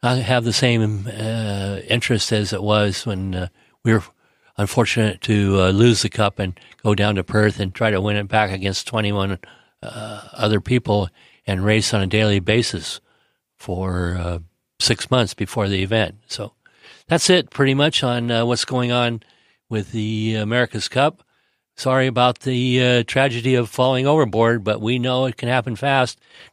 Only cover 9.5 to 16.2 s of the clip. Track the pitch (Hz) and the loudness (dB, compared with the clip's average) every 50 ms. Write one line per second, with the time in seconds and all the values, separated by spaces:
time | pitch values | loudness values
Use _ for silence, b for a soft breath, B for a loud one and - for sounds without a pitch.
9.5 | B B B B B B - - - 110 107 107 107 104 - - - - 120 104 | B B B B B B -16 -14 -14 -12 -12 -12 -14 -16 -16 -16 -6 -2 0 2
10.5 | 107 98 - - 127 123 - - 104 104 95 87 b b b b b b b - | 2 0 0 2 0 0 2 2 0 0 0 -2 b b b b b b b -4
11.5 | 98 92 98 104 107 110 101 - - 104 95 92 98 107 110 107 101 98 90 104 | -2 0 2 2 2 2 2 0 0 0 0 0 2 2 2 2 2 0 2 2
12.5 | 107 120 113 - - 87 80 - - - _ _ _ _ _ _ _ _ _ _ | 2 2 0 -2 -4 -8 -8 -10 -12 -12 _ _ _ _ _ _ _ _ _ _
13.5 | _ _ - - 90 90 95 92 90 90 90 87 87 90 87 87 87 87 82 - | _ _ -10 -8 -6 -4 -4 -4 -2 -2 -2 -2 -2 -4 -4 -4 -6 -6 -10 -14
14.5 | _ _ _ _ _ - - - 117 - - - 131 127 117 95 - - 101 - | _ _ _ _ _ -4 0 0 0 -2 -2 0 2 2 2 0 -2 -8 -8 -6
15.5 | - 123 104 98 101 95 95 95 113 113 104 82 101 107 | -4 -4 -2 -2 -2 -2 -2 0 0 0 0 -2 -4 -12